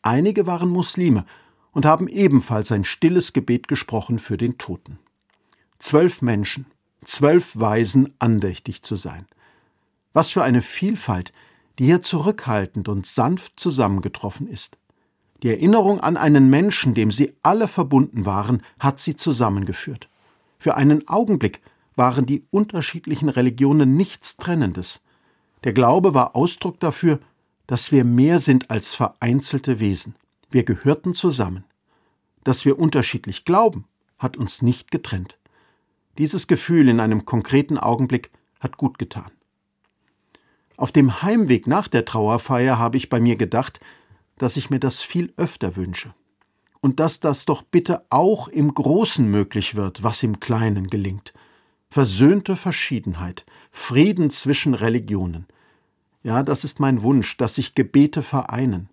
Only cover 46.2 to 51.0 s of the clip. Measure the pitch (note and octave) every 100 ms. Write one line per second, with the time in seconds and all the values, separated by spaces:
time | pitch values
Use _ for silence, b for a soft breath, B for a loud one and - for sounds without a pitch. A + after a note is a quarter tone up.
46.2 | _ _ _ _ _ _ C3+ C3 D#3 -
47.2 | D#3+ C3+ - D3 _ F3 F3 F3 _ C3
48.2 | F3+ A3 - D#3 D3 C#3 D3 F3+ A3+ -
49.2 | A2+ G#2 G2 G#2+ - G#2 G2 - A2 A2
50.2 | A2+ G2+ - A2+ A2+ G2 F#2+ G#2+